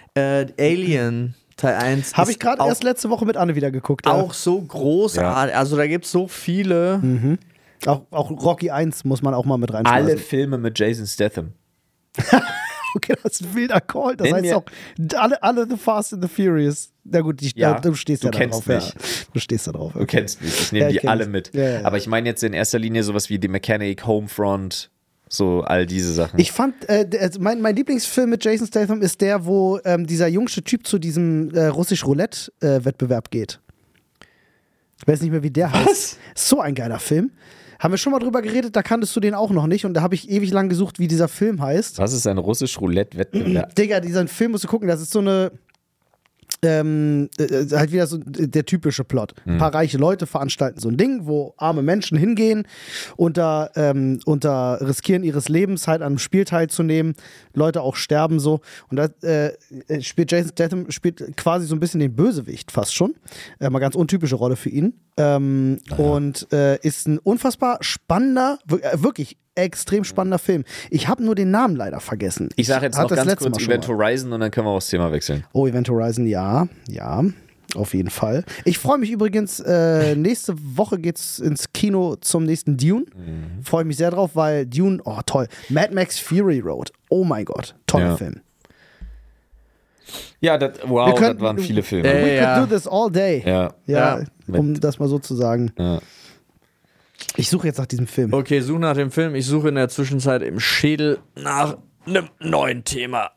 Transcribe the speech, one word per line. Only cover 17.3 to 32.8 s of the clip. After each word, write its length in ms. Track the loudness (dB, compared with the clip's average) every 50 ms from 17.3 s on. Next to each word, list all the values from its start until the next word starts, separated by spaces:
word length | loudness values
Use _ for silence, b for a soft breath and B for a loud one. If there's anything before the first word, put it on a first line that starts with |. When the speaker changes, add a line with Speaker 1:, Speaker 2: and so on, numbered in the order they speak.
| -2 -4
Speaker 2:
ich, 120 | -6 -6 0
Speaker 3:
Ja, 200 | 2 2 2 2
Speaker 2:
da, 60 | 2
du 140 | 0 0 0
stehst 280 | 0 -2 -2 -2 0
Speaker 3:
du 60 | 0 -2
Speaker 2:
ja 20 |
da 80 | 0 0
Speaker 3:
kennst 280 | 0 0 -2 -4 0
Speaker 2:
drauf, 0 |
Speaker 3:
mich. 220 | 0 0 0 -2 -6
Speaker 2:
ja. 60 | -10 B B B B B B B -6
Du 60 | -6
stehst 260 | -4 -2 -4 -4 -2
da 60 | -2
drauf, 200 | -2 -2 -4 -6
Speaker 3:
Du 80 | -4 -4
Speaker 2:
okay. 160 | -2 2 2
Speaker 3:
kennst 240 | 0 0 0 -6 -8
mich. 180 | -6 -4 -2 -2
Ich 140 | -2 0
nehm 100 | 2 2 2
Speaker 2:
Ja, 40 | 2
Speaker 3:
die 80 | 2
Speaker 2:
kenn 140 | 2 2 2
Speaker 3:
alle 140 | 2 0 0
Speaker 2:
ich. 60 | -2
Speaker 3:
mit. 240 | -4 -4 -4 -4 -2
Speaker 2:
Ja, 80 | -2 0
ja, 60 | 0 0 0
ja. 40 | 0
Speaker 3:
Aber 140 | 0 0 0
ich 80 | -2
meine 200 | 0 -2 0 0 -2
jetzt 120 | -2 -2
in 120 | -2 -2 0
erster 240 | -2 0 0 0 0
Linie 240 | 0 0 0 0
sowas 260 | 0 0 0 -2 -2 -2
wie 100 | -2 -2
The 80 | -2 -2
Mechanic, 580 | -2 -4 -2 -2 -2 -2 -2 -4 -6 -4 -2
Homefront, 840 | 0 0 0 -2 -4 -4 -2 0 0 0 -2 -4 -6 -8 -10 -12 -14 _ _ _ _ _ _ _ _
so 320 | -2 0 2 2 2 0
all 240 | 0 2 2 2 2
diese 300 | 0 0 -2 -2 0 0
Sachen. 260 | 0 -2 2 2 0
Speaker 2:
Ich 100 | 0 2
fand, 380 | 0 0 -2 -2 -2 -6 -2 0
äh, 180 | 2 2 2
der, 140 | 0 -2 -2
also 200 | -2 -2 -2 -2
mein, 200 | -2 -2 0 0
mein 160 | 0 0 0
Lieblingsfilm 540 | 0 0 0 -2 -2 -2 -2 0 0 2 2
mit 120 | 0 0
Jason 240 | 2 0 0 0 0
Statham 360 | -2 0 0 0 0 0 0
ist 180 | 0 -2 0 0
der, 240 | 0 2 2 0 0
wo, 340 | 2 2 2 4 2 0 0 0
ähm, 220 | 0 0 2 0
dieser 200 | 0 0 2 2
jungsche 380 | 2 2 0 0 -2 -4 -6 -2
Typ 220 | -2 -2 -2 0
zu 120 | -2 -2 -2
diesem, 520 | 0 -2 0 0 2 2 2 0 -2 -2 0
äh, 120 | 0 2
Russisch 400 | 2 2 0 0 0 0 0 2
Roulette, 440 | 2 2 2 0 -2 -4 -10 -14 -14 -8 _
äh, 220 | 0 2 2 2